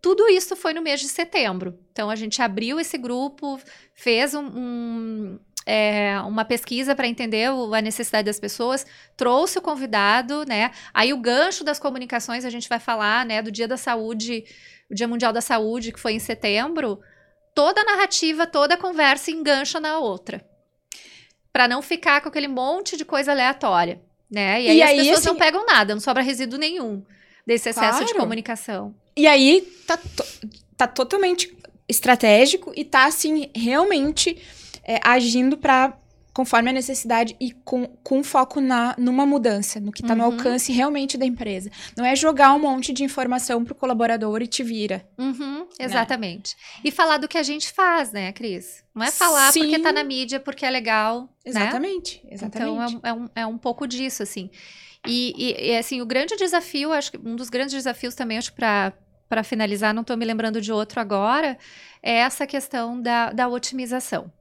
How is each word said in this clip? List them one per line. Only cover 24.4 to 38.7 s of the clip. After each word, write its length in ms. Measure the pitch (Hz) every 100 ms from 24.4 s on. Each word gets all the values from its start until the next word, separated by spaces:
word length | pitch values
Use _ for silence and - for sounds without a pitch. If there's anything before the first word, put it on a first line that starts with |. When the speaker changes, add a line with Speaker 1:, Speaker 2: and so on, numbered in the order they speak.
| 196 214
Speaker 1:
E 60 | 381
aí 100 | 320
Speaker 2:
E 40 |
Speaker 1:
as 60 | 302
Speaker 2:
aí, 80 | 285
Speaker 1:
pessoas 260 | 277 339
não 80 | 330
Speaker 2:
assim 80 | 330
Speaker 1:
pegam 260 | 320 349 466
nada, 280 | 247 208
não 80 | 214
sobra 200 | 269 254
resíduo 380 | 262 247 254 269
nenhum 420 | 311 359 240 196 196 _ _ _ -
desse 220 | 233 233
excesso 300 | 226 220 247
de 120 | 453
Speaker 2:
Claro. 80 | 415
Speaker 1:
comunicação. 720 | 220 226 220 226 - 196 208 - _ -
Speaker 2:
E 100 | 302
aí, 360 | 285 269 370 359 - -
tá 80 | 339
to-, 540 | - - - - 214 - _ -
tá 100 | 247
totalmente 720 | 247 254 403 381 359 - - - _ -
estratégico 840 | 240 - 247 226 208 277 359 - -
e 80 |
tá, 220 | 311 262 269
assim, 440 | 311 311 311 277 226
realmente, 840 | 233 269 381 339 277 311 - 339 - - - -
é, 160 | - 226
agindo 560 | - 254 240 240 262 294
pra 400 | - 262 269 262 _ _ _ -
conforme 340 | 254 233 233
a 40 |
necessidade 600 | 262 254 262 233 233 226 -
e 140 | 254 -
com, 240 | - 254 240 -
com 180 | - 269
foco 360 | 285 269 262 294
na, 340 | 262